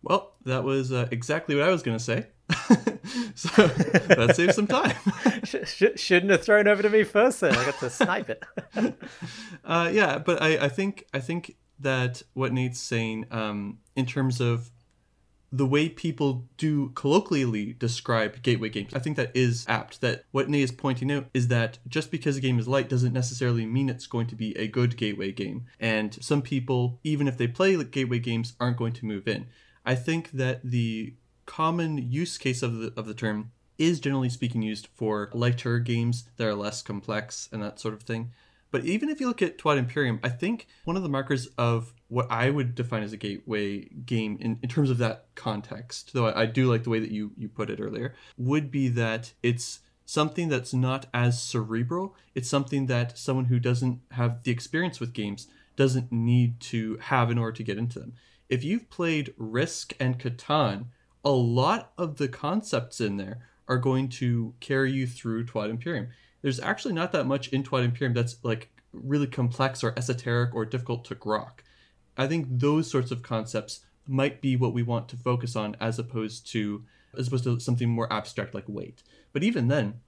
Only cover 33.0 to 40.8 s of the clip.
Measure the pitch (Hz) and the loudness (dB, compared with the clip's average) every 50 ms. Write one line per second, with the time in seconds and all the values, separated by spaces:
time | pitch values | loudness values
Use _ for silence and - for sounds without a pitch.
33 | 107 110 107 107 - 113 107 104 107 117 - _ _ _ _ _ 156 165 175 147 | -8 -8 -6 -4 -2 -2 -2 -2 -4 -8 -14 _ _ _ _ _ 2 2 2 2
34 | - 143 139 135 131 123 120 - - 120 120 117 110 107 107 104 - - _ _ | 0 0 0 2 0 0 -2 -2 -4 -2 -2 0 -2 -2 -4 -6 -8 -16 _ _
35 | 120 110 107 104 104 101 - 117 120 123 120 120 - 123 117 120 120 117 120 117 | -2 -2 0 -2 -4 -4 -4 0 2 2 2 2 0 0 0 0 0 0 0 0
36 | 117 120 120 120 - - _ _ 117 110 104 101 101 104 104 - - - 107 101 | 2 0 0 -2 -4 -12 _ _ -2 0 0 0 -2 -4 -6 -6 -8 -6 -8 -8
37 | - - 107 107 110 120 - - - - - 113 104 104 - - - 113 107 104 | -4 -4 -4 -4 -4 -6 -10 -14 -14 -10 -8 -6 -6 -6 -8 -6 -8 -8 -8 -8
38 | - - 117 113 117 120 120 _ _ _ _ _ _ _ - 135 - 156 180 220 | -6 -6 -6 -4 -4 -8 -12 _ _ _ _ _ _ _ -4 -2 0 0 0 0
39 | 262 294 311 294 269 247 233 - 196 165 - - - 160 147 139 127 120 - 151 | 0 -2 -2 -2 -2 -2 0 0 0 -2 -2 -2 0 2 2 2 2 0 0 0
40 | 143 127 113 117 - 127 123 120 - 190 233 226 - _ _ _ | 0 0 0 0 -2 -4 -4 -2 -2 -2 -2 -4 -6 _ _ _